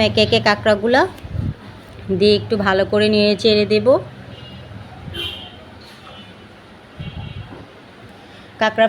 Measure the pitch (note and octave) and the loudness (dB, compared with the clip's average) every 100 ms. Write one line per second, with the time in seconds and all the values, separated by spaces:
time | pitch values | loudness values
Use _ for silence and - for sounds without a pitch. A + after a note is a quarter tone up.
0 | G#3+ A3 G#3+ A3+ A3 G#3 A3 G3+ A3+ C4 | 2 2 2 2 2 2 2 0 2 2
1 | F#4 - - - - - - - - - | 2 -4 -10 -6 -6 -8 -14 -20 -20 -14
2 | - F#3 G#3 G#3 G#3 A3 G3 F#3+ G3 G#3 | -6 2 2 2 0 -2 0 0 2 2
3 | G#3+ G#3+ G#3 G3+ A3+ G#3 G3+ G#3+ A3 D#4 | 2 4 2 2 2 2 2 2 2 2
4 | - - - - - - - - - - | 0 -16 -20 -18 -18 -18 -18 -18 -18 -18
5 | - - - - - - - - - - | -14 -12 -10 -12 -16 -20 -20 -20 -20 -20
6 | - - - - - - - - - - | -20 -20 -20 -20 -20 -20 -20 -20 -20 -16
7 | - - - - - - - - - - | -14 -14 -14 -14 -16 -18 -20 -20 -20 -20
8 | - - - - - - A3 G#3+ | -20 -20 -20 -20 -16 -2 0 2